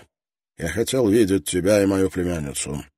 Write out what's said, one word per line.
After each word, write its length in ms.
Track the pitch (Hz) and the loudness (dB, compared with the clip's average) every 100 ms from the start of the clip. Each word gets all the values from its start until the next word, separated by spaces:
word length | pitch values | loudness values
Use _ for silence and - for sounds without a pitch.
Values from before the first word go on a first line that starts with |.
| - _ _ _ _ - | -6 _ _ _ _ -10
Я 120 | 80 | -6
хотел 400 | 92 117 131 110 | -4 -2 0 2
видеть 360 | 113 98 98 - | 4 4 2 -2
тебя 380 | 90 87 104 | -2 2 2
и 20 | 98 | 4
мою 240 | 95 95 | 2 0
племянницу». 760 | 92 87 82 71 69 - 71 - | -2 -4 -4 -6 -8 -8 -10 -12